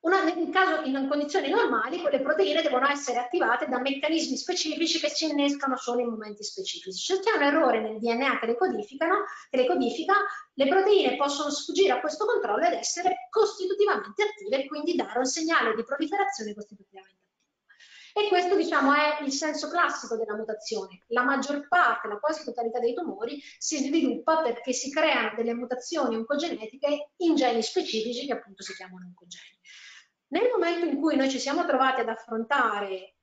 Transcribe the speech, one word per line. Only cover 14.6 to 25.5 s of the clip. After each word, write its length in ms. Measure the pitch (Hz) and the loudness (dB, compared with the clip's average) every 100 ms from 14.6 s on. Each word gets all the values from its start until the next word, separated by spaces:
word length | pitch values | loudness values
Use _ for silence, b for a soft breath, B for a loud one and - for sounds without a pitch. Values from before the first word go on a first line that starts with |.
e 60 | 277 | -2
quindi 260 | 302 320 | -4 -2
dare 240 | 262 - 247 | -2 -2 -2
un 80 | 269 | -2
segnale 480 | - 320 320 233 | -2 0 0 0
di 80 | 220 | -2
proliferazione 720 | 226 285 311 392 392 - 214 | -4 -4 -2 0 -2 -2 -10
costitutivamente 640 | 208 208 202 _ 196 - _ | -10 -14 -18 _ -20 -20 _
attiva. 1080 | _ _ _ _ _ _ - - - - | _ _ _ _ _ _ -20 -20 -6 0
E 40 | 415 | 2
questo, 260 | 359 359 | 4 4
diciamo, 400 | 339 330 311 269 | 2 2 2 4
è 300 | 294 302 302 | 4 4 0
il 80 | 277 | -2
senso 360 | - 311 294 294 | -2 -2 -4 -4
classico 480 | 339 330 - 226 226 | 0 0 -2 -6 -6
della 200 | 220 208 | -4 -6
mutazione. 680 | 220 214 - 220 190 - _ | -6 -8 -6 -8 -8 -14 _
La 160 | 240 | 0
maggior 420 | 254 269 277 285 - | 2 0 -2 -4 0
parte, 400 | 349 277 233 214 | 4 4 2 -6
la 120 | 208 | -4
quasi 260 | 302 311 | -4 -4
totalità 340 | - 226 233 240 | -6 -4 -4 0
dei 160 | 233 | -2
tumori 480 | 359 339 196 233 285 B B | -2 -6 -6 -8 -8 B B
si 200 | - 302 | -6 -2
sviluppa 640 | 262 320 262 - - 320 | 0 2 2 0 2 2
perché 300 | 294 233 - | 2 -2 -4
si 200 | 247 262 | -4 -4
creano 400 | 311 311 262 220 | 0 2 2 -2
delle 200 | 220 233 | -2 -4